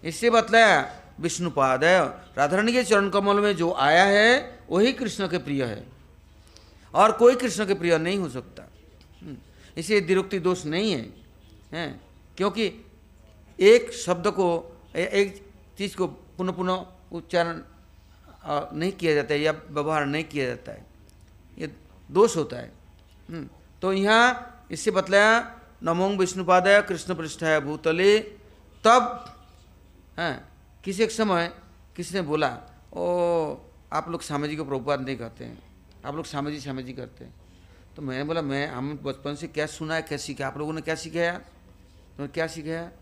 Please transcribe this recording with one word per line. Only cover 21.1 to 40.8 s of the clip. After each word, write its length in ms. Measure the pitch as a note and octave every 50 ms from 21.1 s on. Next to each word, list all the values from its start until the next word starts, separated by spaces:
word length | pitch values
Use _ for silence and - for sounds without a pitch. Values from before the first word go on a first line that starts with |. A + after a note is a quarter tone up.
| _ - - - _ - _ - - -
ये 180 | E3 D3 - - - - - - - -
दोष 260 | C3+ F3 G#3+ A3+ - E3
होता 200 | D3 - - A#2+
है। 160 | A#2+ A#2 - - - - - - - _ - - - -
हम्म, 200 | E3 E3 C#3 - - - - - - -
तो 120 | - F#3 F#3+
यहाँ 720 | F#3+ G3 G#3 G#3+ A3+ A#3+ B3 B3 A#3+ - - - - - -
इससे 200 | - D#3 - A3
बतलाया, 680 | F#3+ F#3 F#3+ F#3 F#3+ G3+ G3+ G#3+ A3 A#3 A#3+ - - - - - - _ -
"नमो 260 | D#3+ E3 F3 F#3 G3
विष्णुपादाय 720 | G3+ F#3+ F#3 F3+ F#3 F#3 F#3 E3+ F3+ F#3 F3+ G3 G3+ G#3
कृष्ण 340 | G3+ G3+ F#3+ E3 - - F#3
पृष्ठाय 440 | D#3 E3 D#3 - - E3 D#3+ D#3 D#3
भूतले।" 600 | C#3 C#3 D3+ D3+ - D#3+ D#3+ E3 F#3 G3+ G#3 G#3+ G#3+ - - - - - - _ - - - - -
तब, 460 | A3 A#3 B3+ A3+ - - - - - - - - - - - - _ - - _ _ _ - - - - -
हैं, 340 | E3+ E3 C3+ B2 - - - - - _ - _ -
किसी 200 | F#3 G3 F#3 A3+
एक 80 | A3
समय 420 | A3 - A3 G#3+ F#3+ E3+ E3+ E3+ - - - - - - - _ -
किसी 200 | - F3 - E3+
ने 60 | G3
बोला, 360 | F3+ C#3+ D3 D#3 D3+ C3 B2 A2 - - - - - _ -
"ओ, 100 | - F3 F3 F3 F3+ F3 F3 E3+ E3 D#3+ D3 C#3+ - - - _ - _ _ -
आप 160 | D3+ D#3 E3+
लोग 120 | E3 E3
स्वामी 260 | - - D3+ C#3+ D3 D3+
जी 80 | D3+
को 100 | D3+ D#3
प्रभुपाद 360 | C3+ C#3 C3+ A#2 C3 D3 C3
नहीं 160 | C3 B2+ C3+ A2+
कहते 260 | A#2+ A2+ - - B2+
हैं, 180 | A#2 A#2+ - - - - _ _ _ - - -
आप 100 | C3 C#3+
लोग 100 | D#3 D#3+
स्वामी 260 | - - C#3+ C#3 D3
जी, 80 | D3 D3+
स्वामी 240 | B2+ C#3+ C3 C3 C3
जी 100 | B2 C3
करते 320 | C3+ B2+ A2+ - - B2+
हैं।" 80 | B2 - - - - - - - - - - - - _
तो 60 | -
मैंने 220 | D3+ C3+ B2+ C3 C#3+
बोला, 180 | D3 E3 E3
"मैं, 260 | D#3+ C#3 C3+ C#3 C#3+ D3+
हम 300 | D3 B2 C3 C#3+ D3+ C#3
बचपन 380 | - C#3 C3 - - C#3+ D3
से 120 | C#3+ D#3+ D3+
क्या 180 | - D3+ D3+
सुना 300 | D3+ D3+ - D#3+ D#3 D#3+
है, 60 | D#3+
क्या 160 | D#3 D#3+ D3+ C#3+
सीखा? 300 | - - C#3+ - C#3+ C3+
आप 100 | C3+ C#3
लोगों 160 | D3+ D3+ D#3+
ने 80 | D#3+